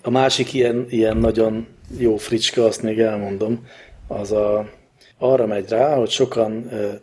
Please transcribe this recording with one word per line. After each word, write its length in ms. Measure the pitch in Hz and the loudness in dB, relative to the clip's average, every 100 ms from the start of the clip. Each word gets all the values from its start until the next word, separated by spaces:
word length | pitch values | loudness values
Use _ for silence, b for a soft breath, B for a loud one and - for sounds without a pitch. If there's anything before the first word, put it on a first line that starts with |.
a 80 | - | -2
másik 440 | 127 131 - 123 | 2 2 0 -2
ilyen, 320 | 135 120 120 123 | 0 0 0 -2
ilyen 280 | 117 110 110 | 0 2 2
nagyon 500 | 113 110 110 110 113 - - - | 2 2 0 0 -8 -16 -16 -2
jó 200 | 117 107 | 0 0
fricska, 480 | - 113 - - 113 | -2 -2 0 2 2
azt 160 | 104 | 2
még 180 | 110 110 | -4 0
elmondom, 680 | 113 107 101 98 107 120 B B B B - | 0 0 -6 -4 -2 -4 B B B B -12
az 240 | - 101 | -10 -2
a, 380 | 107 104 107 107 - _ _ b _ | 0 2 0 -2 -12 _ _ b _
arra 280 | 127 131 110 | 2 2 2
megy 240 | 104 95 | -2 -2
rá, 260 | 110 143 143 | 0 2 2
hogy 140 | 110 | 0
sokan, 580 | - 127 117 110 110 117 | 0 0 2 -2 -2 -8
ö, 160 | 110 104 107 | -6 -6 -6